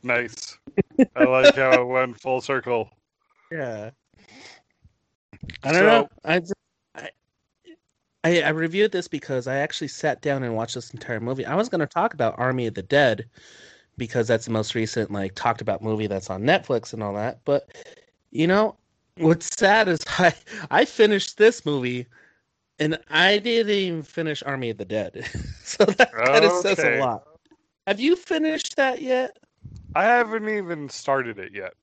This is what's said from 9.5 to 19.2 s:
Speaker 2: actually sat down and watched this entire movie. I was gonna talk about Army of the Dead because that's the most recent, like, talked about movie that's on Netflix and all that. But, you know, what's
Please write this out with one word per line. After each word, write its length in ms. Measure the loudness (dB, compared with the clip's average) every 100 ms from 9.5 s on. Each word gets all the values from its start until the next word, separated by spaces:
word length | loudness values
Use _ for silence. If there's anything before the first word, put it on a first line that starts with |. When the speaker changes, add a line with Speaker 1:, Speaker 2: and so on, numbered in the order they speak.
| -4
Speaker 2:
actually 320 | -4 -6 -10
sat 340 | -4 -4 -2
down 200 | -2 -2
and 100 | -2
watched 200 | -4 -6 -8
this 160 | -12
entire 280 | -16 -8 -6
movie. 240 | -4 -6
I 100 | -4 -2
was 120 | -2
gonna 180 | -2 -4
talk 280 | -2 -2
about 240 | 0 -2 0
Army 280 | -2 0 -4
of 80 |
the 80 | -6
Dead 440 | 0 2 4 2 -8 _ -20 -20 -20 -20 _ -10
because 300 | -4 -2 0
that's 200 | 0 0
the 40 |
most 240 | -2 -2
recent, 360 | -4 -4 -4 -4
like, 220 | -4 -6
talked 260 | -2 -2 -2
about 220 | -4 -4
movie 240 | -2 -2 -2
that's 240 | -4 -6
on 120 | -4
Netflix 500 | 2 0 0 -4 -4
and 100 | -10
all 120 | -8
that. 240 | -6 -6 -6
But, 260 | -2 -2 -2 -20 -20 -20 _ _ _
you 160 | -2 2
know, 300 | 2 0 -4 _ _ _
what's 280 | 0